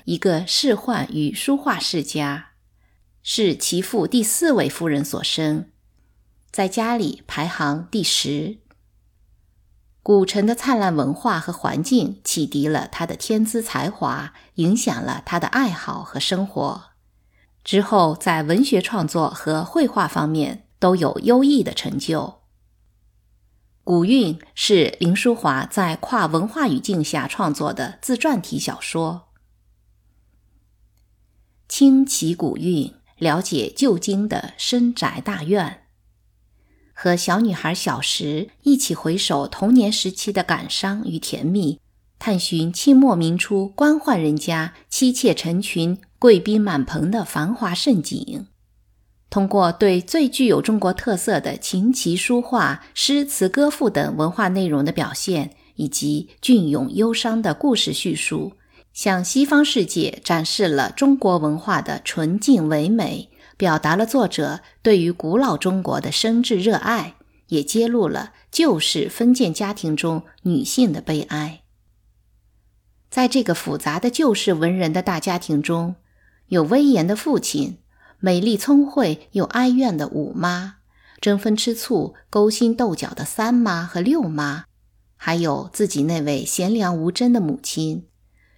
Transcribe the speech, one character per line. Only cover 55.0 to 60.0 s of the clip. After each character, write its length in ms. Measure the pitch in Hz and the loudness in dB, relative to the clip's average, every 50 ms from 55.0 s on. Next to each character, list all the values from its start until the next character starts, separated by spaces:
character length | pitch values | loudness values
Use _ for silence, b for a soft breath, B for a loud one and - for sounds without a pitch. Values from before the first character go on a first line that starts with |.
| 135 110 - | -4 -4 -6
现， 420 | - - - 180 156 139 143 b b b b b | -6 -4 -2 -2 -2 -4 -4 b b b b b
以 120 | - 151 143 | -6 -6 -4
及 440 | - - - 147 151 151 B B B B | -4 -4 -2 -2 -2 -2 B B B B
隽 280 | - - 254 220 170 151 | 2 4 4 4 4 2
永 240 | 143 - 135 127 - | 0 0 -2 -2 0
忧 200 | 196 220 233 226 | 0 0 0 0
伤 280 | 220 - 233 220 226 | -2 -2 -2 -2 0
的 120 | 220 185 147 | 0 -2 -2
故 200 | - - 285 233 | 0 0 0 2
事 200 | - - - 147 | 2 0 -2 -4
叙 200 | - - 151 156 | -4 -4 -4 -4
述， 440 | 156 - - 156 156 151 196 b b b b b b b b | -4 -4 -4 -4 -4 -6 -8 b b b b b b b b
向 320 | _ - - 208 185 180 180 | _ -4 -2 0 0 0 -2
西 220 | - - 262 285 | 0 2 2 2
方 180 | 277 302 285 294 | 4 4 4 4
世 220 | 285 - 240 180 | 4 2 0 0
界 360 | 165 - 175 | 0 -2 -2